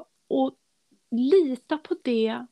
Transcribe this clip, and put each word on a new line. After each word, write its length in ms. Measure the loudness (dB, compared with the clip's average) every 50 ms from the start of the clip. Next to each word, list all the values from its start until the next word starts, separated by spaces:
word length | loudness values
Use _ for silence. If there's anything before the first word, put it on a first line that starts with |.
| -4 _ _ _ _
och 280 | -4 -2 0 0 -2 -4 _ _ _ _ _ _ _ _ _ _ -6
lita 680 | -2 0 2 4 4 4 4 2 -2 -6 _ -6 -6
på 180 | -6 -4 -6 -8 -4
det 440 | -2 0 0 0 0 0 -2 -6 -10 -14